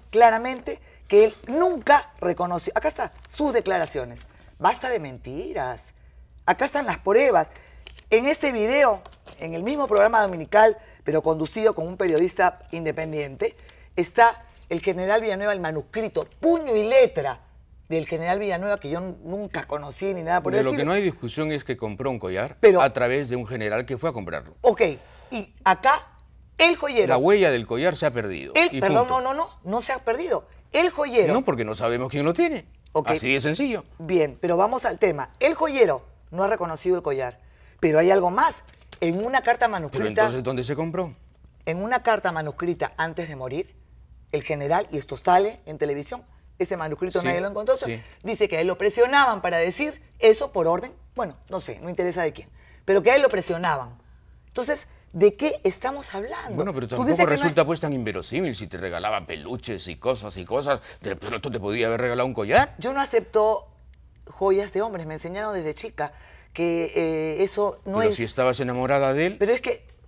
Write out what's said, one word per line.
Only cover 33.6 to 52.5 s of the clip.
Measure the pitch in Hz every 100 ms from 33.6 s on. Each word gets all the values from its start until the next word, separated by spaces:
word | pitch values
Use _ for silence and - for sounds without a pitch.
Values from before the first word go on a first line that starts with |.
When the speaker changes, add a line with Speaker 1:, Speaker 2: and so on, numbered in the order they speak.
| 277 208 - -
Speaker 1:
Bien, | 165 180 151 127
pero | 175 170
vamos | 208 247 233
al | 175
tema. | 202 147 131 -
El | 269
joyero | 330 311 262 208 135 - - -
no | 170
ha | 196
reconocido | 208 175 160 185 180
el |
collar. | 170 135 127 - - _ - _
Pero | 160 156
hay | 175
algo | 196 180
más. | 196 311 - - - - -
En | 170 175
una | 226 269
carta | 240 240 233
Speaker 2:
Pero |
Speaker 1:
manuscrita | 202 151 135 214
Speaker 2:
entonces, | 107 214 127
¿dónde | 123 131
se | 123 143
compró? | 165 165 175 - - _ - _ -
Speaker 1:
en | 165
una | 208 247
carta | 240 214 190
manuscrita | 160 156 - 175 165 139 -
antes | 160 160 165
de | 143
morir, | 131 139 190 - _ - - - -
el | 147
general, | - 147 143 165 202
y | 151
esto | - 135
sale | - 180 202 - -
en | 156
televisión, | 147 143 147 247 - - - _
este | 180 180
manuscrito | 156 151 185 180
Speaker 2:
Sí, | 180
Speaker 1:
nadie | 175
lo | 190
encontró, | 202 214
entonces, | 523 262 113
Speaker 2:
sí. | - -
Speaker 1:
dice | 196 220 208
que | 160
a |
él | 175
lo | 180
presionaban | 202 208 247 285 277 208
para | 180 170
decir | 170 180 302 - - -
eso | 220 220 190
por | 196 165
orden, | 175 254 - - -
bueno, | 208 135 _
no | 190
sé, | 180 110
no | 165
interesa | 175 180 170
de | 165
quién, | - -